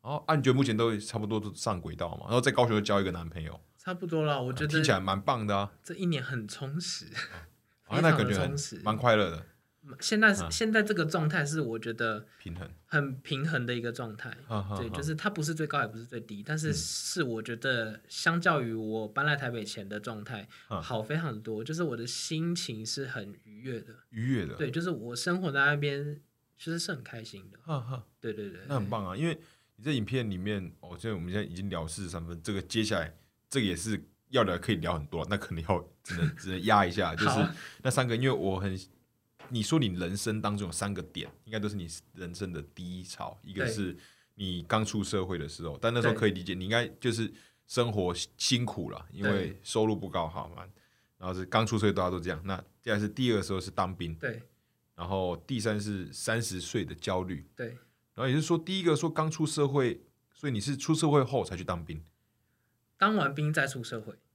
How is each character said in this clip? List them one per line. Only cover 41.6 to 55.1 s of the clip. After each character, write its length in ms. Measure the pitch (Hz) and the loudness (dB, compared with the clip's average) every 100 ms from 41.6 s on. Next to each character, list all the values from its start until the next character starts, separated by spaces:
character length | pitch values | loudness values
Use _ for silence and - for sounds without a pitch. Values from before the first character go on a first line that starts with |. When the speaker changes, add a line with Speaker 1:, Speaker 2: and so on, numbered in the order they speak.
| 104 | -2
Speaker 1:
是 80 | 101 | -4
你 100 | 82 - _ | -8 -10 _
人 220 | - 90 87 | -12 -10 -6
生 160 | 95 | -6
的 100 | 82 73 - | -6 -10 -12
低 280 | 90 92 | -10 -10
潮， 360 | 90 - - - | -10 -10 -10 -10
一 120 | - | -12
个 120 | 95 92 | -4 -2
是 300 | 110 92 87 - _ _ - | -2 -4 -6 -16 _ _ -8
你 280 | 98 90 82 | -6 -6 0
刚 160 | 110 | 0
出 180 | 110 110 | 2 -2
社 240 | 95 101 92 | 0 -2 0
会 120 | 87 | -4
的 100 | 73 | -6
时 160 | - | -6
候， 120 | 82 71 | -8 0
Speaker 2:
对。 40 | |
Speaker 1:
但 100 | 113 | 0
那 80 | 120 | 2
时 60 | 117 | 2
候 40 | |
可 140 | 107 110 | 4 2
以 40 | |
理 120 | 92 | 2
解， 100 | 87 | -4
Speaker 2:
对。 20 | 92 | -4
Speaker 1:
你 100 | 92 | 0
应 40 | |
该 160 | 117 117 - | 0 0 -2
就 100 | 123 | -2
是 220 | 110 110 - - _ _ | 0 -4 -6 -20 _ _
生 240 | - 120 | 0 2
活 240 | 104 90 87 - _ | 2 0 -2 -6 _
辛 280 | - 123 120 | 2 2 2
苦 260 | - 78 | -2 -6
啦， 140 | 50 - | -8 -12
因 100 | - | -2
为 340 | 101 101 87 - | 0 0 -2 -8
收 220 | - 113 110 | -2 2 4
入 100 | 101 | 2
不 140 | 90 | -2
高， 180 | 92 80 | -2 -2
Speaker 2:
对。 60 | |
Speaker 1:
好 160 | 85 82 | -4 -8
嘛， 160 | 85 90 - _ _ _ _ | -12 -16 -20 _ _ _ _
然 100 | 92 | -6
后 60 | |
是 120 | 92 92 | -4 0
刚 200 | 110 113 | 2 2
出 140 | 113 | 4
社 80 | 104 | 4
会， 60 | |
大 100 | 92 | 4
家 60 | 90 | 0
都 100 | 92 | 0
这 100 | 85 | -4
样。 120 | 82 | -4
那 140 | 92 95 - _ | -4 -6 -8 _
接 100 | - | -2
下 40 | 104 | 0
来 40 | |
是 80 | 104 | 0
第 240 | 104 127 | 0 2
二 100 | 110 | 2
时 120 | 113 | 0
候 80 | 95 | -4
是 100 | 92 | -2
当 240 | 95 92 92 | -2 -2 -2
兵。 180 | 85 80 | -6 -6
Speaker 2:
对。 280 | 135 117 - _ _ _ _ | -8 -8 -14 _ _ _ _
Speaker 1:
然 140 | - | -12
后 300 | 87 | -4